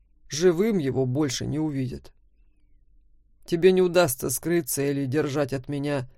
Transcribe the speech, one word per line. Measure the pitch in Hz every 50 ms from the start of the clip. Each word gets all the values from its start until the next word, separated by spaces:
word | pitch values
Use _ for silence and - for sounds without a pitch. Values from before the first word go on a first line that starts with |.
| _ _ _ _ - -
живым | 139 147 175 185 165 165 208 233 208
его | 180 139 131 - 131 135
больше | 127 123 147 156 135 120 - 107
не | - 135 151
увидят. | 156 156 143 135 131 123 143 135 - - - _ _ _ _ _ _ _ _ _ _ _ _ _ _ _ _ - _ _ _ - _ _ _ _ -
Тебе | - 170 165 165 185 185
не | 185
удастся | 185 180 165 180 175 147 - - - 147
скрыться | 123 - - 160 170 170 131 - - 139
или | 139 143 143 139 139
держать | 131 127 156 147 147 135 151 143 131 139
от | 135 -
меня | - 147 139 139 147 143 135 127 - -